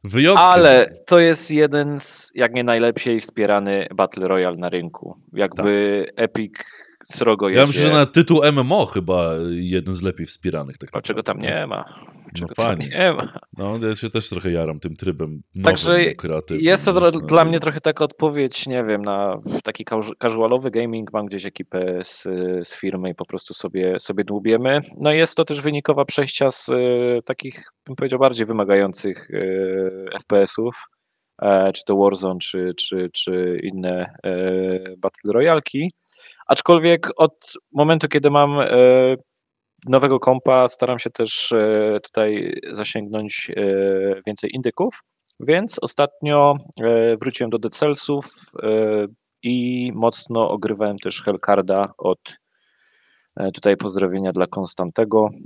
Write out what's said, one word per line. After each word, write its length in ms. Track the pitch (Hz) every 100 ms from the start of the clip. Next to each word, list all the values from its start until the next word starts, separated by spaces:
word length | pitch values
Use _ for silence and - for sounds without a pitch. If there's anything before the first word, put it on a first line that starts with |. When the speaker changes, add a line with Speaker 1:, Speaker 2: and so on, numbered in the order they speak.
Speaker 1:
wyjątkiem. 420 | 101 117 156 190 180
Speaker 2:
Ale 400 | 180 160 131 113 - -
to 120 | 175
jest 320 | 165 160 -
jeden 480 | 151 151 147 143 143
z, 320 | - - - -
jak 180 | 117
nie 100 | 123
najlepiej 560 | 120 117 117 113 123 113
wspierany 640 | - - 101 101 101 98 82 92
Battle 320 | 95 - 92
Royale 300 | 95 90 85
na 120 | 87
rynku. 520 | 90 85 - 90 - _
Jakby 720 | 101 98 - 104 101 104 101 -
Speaker 1:
Tak. 180 | - 113
Speaker 2:
Epic 260 | - 107 - - - - _ -
srogo 440 | - 117 104 101
Speaker 1:
Ja 180 | 98 143
myślę, 140 | 113
Speaker 2:
jedzie. 120 | 87
Speaker 1:
że 60 | 151
na 60 | 139
tytuł 380 | 165 165 160
M 160 | 147 143
M 120 | 127
O 140 | 196 104
chyba 460 | 101 87 90 82 80 87
jeden 460 | 87 90 90 87 92
z 60 |
lepiej 240 | 92 90 82
wspieranych 520 | - 92 78 69 67
tak 120 | 71
Speaker 2:
Dlaczego 260 | - - 107
Speaker 1:
naprawdę, 220 | - 98 120
Speaker 2:
tam 60 | 156
Speaker 1:
nie? 40 |
Speaker 2:
nie 60 | 151
ma? 180 | 101 -
Speaker 1:
No 260 | - - -
Speaker 2:
Dlaczego 320 | - 85 85 -
tam 100 | 113
Speaker 1:
fajnie. 220 | 90 - 78
Speaker 2:
nie 160 | 185
ma? 260 | 151 - - _ -
Speaker 1:
No, 300 | 98 113 110
ja 80 | 107
się 140 | 113
też 200 | 113 -
trochę 220 | 92 90
jaram 280 | 85 80 76
tym 160 | 87 80
trybem 340 | 92 80 78 76 - 95
nowym, 80 |
Speaker 2:
Także 500 | 95 - 170 175 170 -
Speaker 1:
kreatywnym, 500 | - 78 - 156 160
Speaker 2:
jest 200 | 185 202
to 60 |
Speaker 1:
więc 60 | 180 170
Speaker 2:
dla, 80 | 160
Speaker 1:
no 60 | 151
Speaker 2:
dla 160 | 160
Speaker 1:
to 60 | 160
Speaker 2:
mnie 100 | 165
trochę 220 | 156 151
taka 220 | 156 151
odpowiedź, 640 | 151 - 156 147 131 - 135
nie 160 | 127
wiem, 180 | 110 104
na 360 | 101 98 101 101 104 -
taki 220 | - - 110
casual-, 300 | 110 107 110
casualowy 500 | 120 113 113 127 131
gaming. 420 | 107 120 113 107
Mam 120 | 110 101
gdzieś 200 | 98 95
ekipę 560 | - 90 92 92 90
z, 200 | 92 - - 92 90 90 87
z 80 | -
firmy 340 | 95 92 92
i 60 | 85
po 100 | 90
prostu 280 | - -
sobie, 460 | - 92 95 92 92
sobie 240 | - 101
dłubiemy. 560 | 95 101 107 113 131 143 143 -
No 140 | 147
jest 240 | 156 165 -
to 80 | 160
też 160 | 143
wynikowa 440 | 147 147 143 143 139
przejścia 460 | - 135 - 139
z, 180 | - -
e, 60 | 127 123 123 123 120 -
takich, 380 | 135 131 - - _ -
bym 80 | 131
powiedział, 240 | 135 127
bardziej 260 | 135 117 110
wymagających, 800 | 110 98 98 98 90 101 90 -
e, 840 | - 92 95 95 95 95 95 95 -
F 100 | -
P 140 | 104
S-ów, 340 | 98 - 117 - - _ _ _ _ _
e, 300 | 101 98 95
czy 100 | 92 -
to 100 | 98
Warzone, 440 | 98 95 92 90
czy, 300 | - 92 90 87
czy, 300 | - 95 90
czy 460 | - - 92 90 87
inne, 500 | 98 95 90 90 90 -
e, 60 | 98 90 92 92 92 92 95 92
Battle 360 | 95 _ 104
Royalki. 560 | 110 156 160 - 139 170 _ _ _ - _ -
Aczkolwiek 600 | - - 170 165 170 - -
od 360 | 156 _ - - _
momentu, 340 | 143 151 160 151
kiedy 220 | 147 143
mam, 300 | 147 143 143
e, 80 | 131 123 127 127 127 131 _ _ _ _ _ _ -
nowego 320 | 131 135 131
kompa, 480 | - 131 - 131 123
staram 320 | - 123 120
się 100 | 117
też, 420 | - 113 - -
e, 460 | 117 107 107 107 104
tutaj 500 | - - 107 107 87 - -
zasięgnąć, 800 | 104 107 113 104 107 107 - - -
e, 60 | 101 98 98 95 98 95 107
więcej 220 | 107 -
indyków, 460 | 131 123 - 214 - _ _ _ _
więc 380 | 127 165 220 -
ostatnio, 760 | - - 143 _ 147 147 143 143 - -
e, 320 | 113 117 117 113
wróciłem 280 | 135 - 117
do 100 | 113
Dead 160 | 107 -
Cellsów, 500 | 151 143 - 143 - - - -
e, 420 | 107 110 107 107 104 113 _ _
i 480 | 120 123 123 127 123 113
mocno 540 | 117 - - 117 113
ogrywałem 480 | 104 104 101 104 98
też 240 | - -
Hellcarda 680 | - 95 - 101 92 98 98 -
od, 220 | - - - - _ _ _ _ _ _ _ _ _ -
e, 120 | 95
tutaj 260 | 95 104 98
pozdrowienia 540 | 101 95 95 95 95
dla 160 | 90 90
Konstantego. 840 | - 90 - 87 - 110 110 107 -